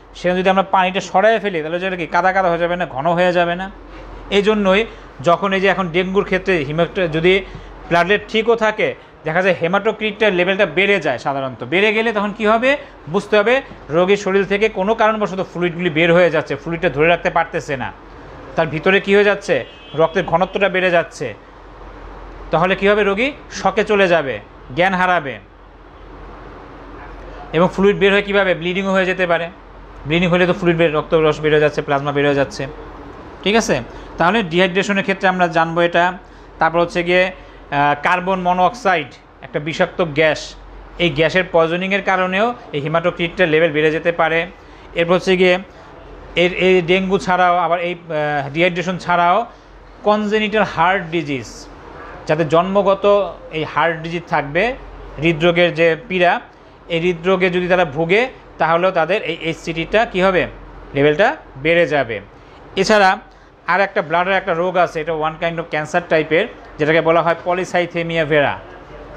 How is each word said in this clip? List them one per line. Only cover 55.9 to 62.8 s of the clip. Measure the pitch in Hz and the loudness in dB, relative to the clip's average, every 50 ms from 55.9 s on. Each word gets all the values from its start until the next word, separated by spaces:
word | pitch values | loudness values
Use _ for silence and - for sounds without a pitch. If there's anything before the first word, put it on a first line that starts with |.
| 160 156 - - | 2 0 -4 -6
পীড়া, | 185 180 175 175 208 247 - - - - - - - - - - | 0 2 2 2 2 0 -4 -12 -20 -20 -20 -20 -20 -20 -8 -6
এই | 170 165 | -4 -2
হৃদরোগে | 170 185 175 165 165 190 190 185 180 185 | 0 -2 -2 0 0 0 2 2 2 0
যদি | 175 185 180 170 | 0 0 0 2
তারা | 185 180 175 | 2 2 2
ভোগে, | 147 131 160 165 170 190 220 254 269 - - - - - - | 0 -2 -4 0 2 2 2 2 0 -6 -12 -20 -18 -4 -2
তাহলেও | 165 160 165 170 185 190 | 0 2 2 2 2 2
তাদের | 185 170 160 170 196 214 | 2 0 0 0 0 -2
এই | - 151 165 156 | -2 -6 -8 -6
এইচসিটিটা | 156 165 160 - - 175 156 165 160 - 208 214 240 | -6 -6 -6 -6 -8 -6 -6 -6 -4 0 2 2 2
কী | 233 196 180 | 2 0 0
হবে? | 185 196 185 160 123 107 - - - - - - - - - | 2 2 2 2 0 -2 -6 -14 -20 -20 -20 -20 -18 -4 0
লেভেলটা | 139 143 151 151 165 208 262 320 - - - - | 2 4 4 4 4 2 2 2 -2 -10 -18 -12
বেড়ে | 131 143 160 170 175 165 | -4 0 2 4 4 4
যাবে। | 139 151 139 127 110 107 98 98 - - - - - - - - - - | 2 2 0 -2 -2 -6 -10 -10 -14 -20 -20 -20 -20 -20 -20 -20 -8 -4
এছাড়া | 196 | -2